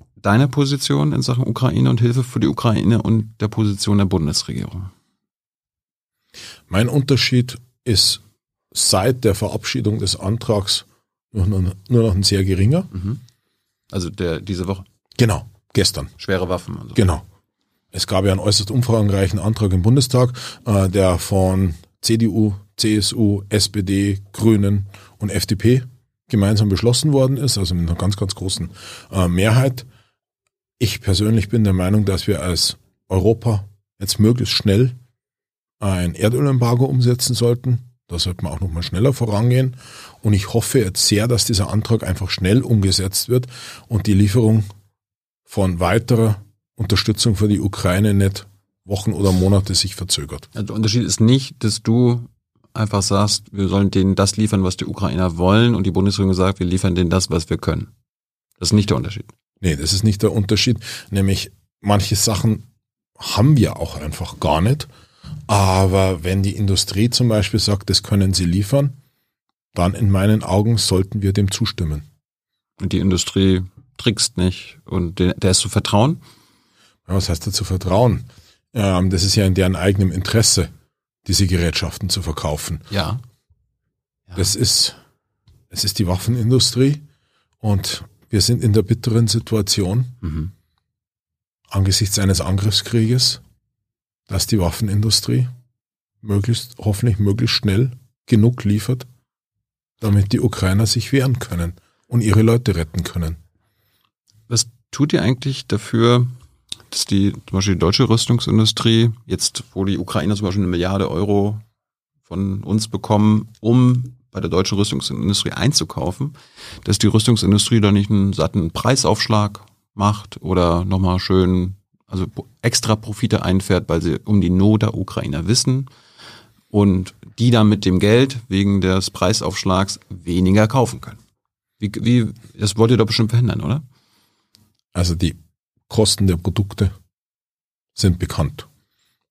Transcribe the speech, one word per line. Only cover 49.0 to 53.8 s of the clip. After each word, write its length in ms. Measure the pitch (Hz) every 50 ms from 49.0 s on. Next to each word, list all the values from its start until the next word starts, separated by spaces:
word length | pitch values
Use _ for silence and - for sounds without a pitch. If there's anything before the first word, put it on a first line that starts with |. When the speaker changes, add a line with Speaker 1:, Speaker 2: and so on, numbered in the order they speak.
| - 113
Speaker 2:
oder 220 | 98 80 101 95 92
Monate 420 | 92 92 95 101 95 95 - 95
sich 200 | 82 - 95 -
verzögert. 540 | - 92 87 - - 71 76 - - - - -
Speaker 1:
Also 140 | 110 101 101
der 80 | 104 107
Unterschied 260 | 113 107 101 123 110
ist 160 | - - -
nicht, 420 | 110 113 127 135 131 - - -
dass 220 | - 110 107 - -
du 420 | 113 113 120 123 120 120 120 123 - _ _ _ _ _ _ _ _ -
einfach 280 | 117 113 101 104 101
sagst, 500 | 92 - 101 98 104 104 - - - -
wir 160 | - 98 98 90
sollen 240 | 95 98